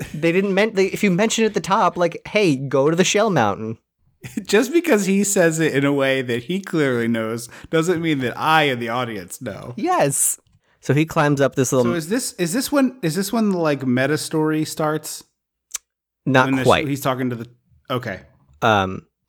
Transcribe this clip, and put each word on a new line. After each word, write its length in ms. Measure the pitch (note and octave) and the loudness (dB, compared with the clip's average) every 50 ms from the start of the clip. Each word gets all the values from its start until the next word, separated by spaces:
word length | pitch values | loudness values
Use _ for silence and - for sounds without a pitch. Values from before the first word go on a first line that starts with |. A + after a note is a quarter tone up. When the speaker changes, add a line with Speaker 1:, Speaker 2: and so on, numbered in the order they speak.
| - - - | -2 -12 -8
Speaker 1:
they 180 | D#3 D3+ E3 E3 | -2 0 0 2
didn't 200 | F#3 G3 G3+ F#3+ | 2 0 0 2
men-, 200 | F#3 G#3 A3 - | 0 0 0 2
they, 140 | F#3+ F#3+ G3 | 0 0 0
if 160 | - - - | 0 0 0
you 60 | G3+ | 2
mention 340 | F3+ E3+ G#3+ A3+ - - A3+ | 2 2 2 0 2 0 0
at 80 | A3 G#3 | 0 0
the 80 | G#3 | -2
top, 340 | D#3+ - F#3+ A3 G#3 F3 - F3+ | -2 0 0 2 2 0 0 0
like, 240 | F3 E3+ D#3+ - - - | -2 -2 -2 -6 -10 -2
"Hey, 280 | - G#3+ G#3+ F3 C#3+ B2+ | 0 2 4 4 2 2
go 320 | C#3 C3+ C3 C#3 C3+ D3+ | 0 0 2 2 4 4
to 60 | D#3+ | 4
the 80 | E3+ F#3 | 2 2
Shell 240 | - - G3+ G#3+ A3+ | 2 2 2 2 2
Mountain." 480 | F#3+ D3 A2+ G#2 F#2+ - A2 A2 A2+ - _ _ _ _ _ _ | 2 2 2 2 0 -2 -6 -8 -8 -10 _ _ _ _ _ _
Speaker 2:
<laughs> 340 | _ _ - - - - G3 | _ _ -18 -12 -12 -10 -4
Just 260 | - - G#3 C4 - D#4 | 2 2 2 2 4 0
because 320 | E4+ E4+ E4+ C4 G#3+ G3 | 0 2 2 2 2 2
he 180 | F#3 G3 G3 G3+ | 2 2 2 2
says 360 | G3+ - G3 F3 E3 D#3+ D#3+ | 2 2 2 2 2 2 2
it 140 | E3 D3 - | 0 0 2
in 120 | C3+ C#3 | 2 2
a 80 | C#3+ C#3+ | 2 2
way 280 | C#3 C3+ C3+ C3+ C3 | 2 2 2 0 0
that 220 | C3 B2 A#2 A#2+ A#2+ | 0 -2 -4 -4 -4
he 160 | - F3+ F#3+ | -4 -6 -6
clearly 460 | F#3+ - - E3 D3 C3+ B2 A#2+ A#2 A#2 | -6 -4 -2 0 0 2 2 0 0 0
knows 400 | A#2 A#2 A2 A2 A2+ A#2 A#2+ - - - - - | 0 -2 -2 -4 -6 -6 -8 -12 -16 -20 -10 -4
doesn't 320 | - D#3+ D#3+ F3 F#3 D#3+ | -2 0 0 0 0 -2
mean 180 | E3 E3 D#3 C#3 | 0 -2 -2 -2
that 180 | B2+ A#2 - - | -2 -4 -4 -2
I 260 | A#2+ D3+ D#3 D#3+ D3+ | 0 2 2 4 2
and 180 | C#3+ C3 A#2 | 2 0 -2
the 80 | A#2+ A2+ | -4 -4
audience 520 | A2+ B2 B2+ A#2 A2 G2+ F2+ F2 - - | -4 -4 -4 -6 -8 -10 -12 -12 -14 -12
know. 320 | C3 G#2+ F#2+ - - - A#2+ C3 | -12 -12 -12 -12 -14 -14 -10 -8
Speaker 1:
Yes. 600 | A3 F4 F#4 E4 D#3 C#3+ C#3+ - - - - - _ _ _ _ _ _ _ _ | -4 -2 0 0 0 0 0 0 -2 -2 -2 -6 _ _ _ _ _ _ _ _
So 120 | - - C3 | -2 0 0
he 120 | D3 D#3+ | 0 0
climbs 340 | D#3 - E3 D3+ D3 D3 C#3 | 0 0 0 2 2 2 2
up 140 | C#3 B2+ - | 2 0 2
this 160 | - C3 - | 0 0 2
little 200 | - C3 A#2+ A#2+ A#2 | 2 2 2 2 0
Speaker 2:
So 20 | |
is 140 | E3+ D3+ D#3 | -2 -2 -2
this, 240 | G#3 C4 B3+ - - | -4 -4 -4 -4 -6
is 180 | - F3+ E3 E3 | -4 -4 -2 -2
this 180 | B3+ - - | -2 -4 0
when, 260 | C#4+ C#4+ C4+ B3 - - | 0 0 0 0 -2 -2
is 140 | - E3 D3+ | -4 -4 -2
this 160 | F#3 G3 G3 - | -2 -4 -2 -2
when 160 | A#3 A3 G#3 | 0 0 0
the, 60 | F#3+ F3 | 0 0
like, 280 | E3 D#3 D3 C3+ C3+ C3 | 0 0 0 0 0 0
meta 300 | B2 B2+ C3 C#3 D3+ D3 | 0 2 2 0 0 -2
story 480 | - - - D#3+ D#3 D#3 D#3 D#3 D#3 | -4 -4 -2 -2 0 0 0 -2 -2
starts? 580 | - - - D#3+ D3+ D3+ D#3 D3+ - - - - _ _ _ _ _ _ _ _ _ - - _ _ _ _ _ _ _ _ - | -4 -4 -4 -2 -2 -2 -4 -6 -10 -14 -14 -16 _ _ _ _ _ _ _ _ _ -16 -16 _ _ _ _ _ _ _ _ -4
Speaker 1:
Not 200 | - C3 C3 B2+ B2+ | 2 4 4 4 4
Speaker 2:
When 80 | - C3 | 2 0
the 60 | B2+ | 4
sh-, 20 | |
Speaker 1:
quite. 220 | - G3+ - - C#3 | 4 4 4 2 -2
Speaker 2:
he's 140 | C#3+ B2+ | -6 -4
talking 280 | B2 C#3+ C3 B2 C3 B2+ | -2 -4 -2 -2 -4 -6
to 60 | B2 | -6
the, 120 | A2+ A#2 A2+ _ _ _ _ _ _ _ - | -8 -10 -16 _ _ _ _ _ _ _ -8
okay. 320 | B2+ B2 - A2 F#2+ F2+ - _ _ _ _ _ _ - | -6 -6 -6 -8 -10 -12 -14 _ _ _ _ _ _ 0
Speaker 1:
Um, 440 | - A#2 G#2+ G2+ F#2+ F#2 F#2+ - - _ _ _ _ | 2 4 4 4 2 0 -4 -10 -14 _ _ _ _